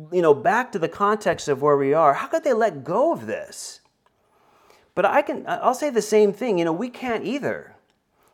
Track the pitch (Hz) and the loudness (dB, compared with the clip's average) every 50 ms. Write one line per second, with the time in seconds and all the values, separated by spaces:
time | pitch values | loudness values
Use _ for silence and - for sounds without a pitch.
0 | 156 156 170 185 175 160 147 127 113 165 196 233 254 247 - 196 160 160 - - | -12 -4 0 4 6 6 6 6 4 2 0 0 -2 -4 -4 -6 -6 -6 -4 -2
1 | 202 202 214 214 - 196 160 - - - 143 123 135 147 147 143 139 135 143 160 | 0 0 0 0 0 -2 -2 -2 -2 -4 -2 0 2 2 2 4 2 2 2 4
2 | 165 147 139 - - 269 - 330 330 302 254 220 233 220 165 143 127 - 170 214 | 4 4 2 2 -2 -4 -4 -2 0 0 0 2 2 0 -2 -4 -8 -4 -2 0
3 | 277 330 330 185 113 107 104 85 73 - - - - - - - _ _ _ _ | 2 0 0 -2 -4 -6 -8 -8 -8 -12 -16 -16 -16 -18 -18 -20 _ _ _ _
4 | _ _ _ _ _ _ _ _ _ _ _ _ _ _ _ _ _ _ _ - | _ _ _ _ _ _ _ _ _ _ _ _ _ _ _ _ _ _ _ 0
5 | 180 196 - 269 302 - 302 - - - 175 - - 214 254 254 - 294 247 226 | 0 2 4 2 2 0 -4 -8 -6 -6 -6 0 0 0 0 0 -2 -2 0 -2
6 | - - 214 214 214 202 190 - 254 254 208 175 170 170 160 170 233 254 247 - | 0 2 4 4 4 4 2 -2 -4 -2 0 0 0 0 -2 -2 -4 -8 -10 -10
7 | 247 254 233 202 - 165 247 294 226 131 101 73 69 - - _ _ _ _ _ | -8 -6 -6 -6 -6 -6 -6 -4 -4 -6 -6 -6 -10 -16 -20 _ _ _ _ _
8 | _ _ _ _ _ _ | _ _ _ _ _ _